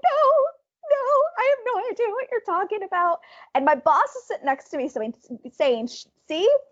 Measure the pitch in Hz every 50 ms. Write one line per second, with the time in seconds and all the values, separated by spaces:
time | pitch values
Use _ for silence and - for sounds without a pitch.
0 | - 719 571 587 622 523 605 622 523 640 679 _ _ _ _ _ - 640 571 571
1 | 523 494 587 539 571 640 679 698 466 523 571 539 453 494 494 381 415 508 415 -
2 | 480 440 403 494 523 - - 466 427 - 349 349 403 359 415 427 392 381 381 359
3 | 349 349 339 339 _ - - - - _ _ 277 269 285 302 262 - 320 311 311
4 | - 539 - 523 - - 415 - - 277 269 269 - _ - 302 254 302 - 254
5 | 220 220 240 _ _ _ 254 226 _ 254 _ _ 311 277 247 226 226 240 - -
6 | - _ _ _ _ _ 311 311 370 453 587 554 - _